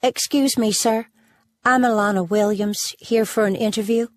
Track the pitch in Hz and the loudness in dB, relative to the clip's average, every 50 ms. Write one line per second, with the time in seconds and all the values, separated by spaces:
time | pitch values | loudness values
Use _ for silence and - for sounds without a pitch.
0 | - 262 240 - - - - 285 269 277 - - 233 214 208 - - 240 220 220 | -2 -2 -2 -2 -6 -2 0 0 0 0 0 0 0 0 0 0 0 0 0 0
1 | 233 - _ _ _ _ _ _ _ _ _ _ _ 240 254 254 254 247 226 214 | -4 -8 _ _ _ _ _ _ _ _ _ _ _ 2 2 4 4 2 2 2
2 | 202 202 208 190 180 170 196 208 208 208 214 190 208 208 208 - - - - _ | 2 2 0 0 -2 0 0 2 2 2 0 -2 -2 -4 -4 -4 -6 -8 -8 _
3 | - - 226 226 220 208 - - 214 202 196 - 233 214 208 - 220 196 233 226 | -8 -2 0 0 0 0 0 0 0 0 0 0 -2 -2 -2 -2 -2 0 0 0
4 | 233 233 _ | 0 -2 _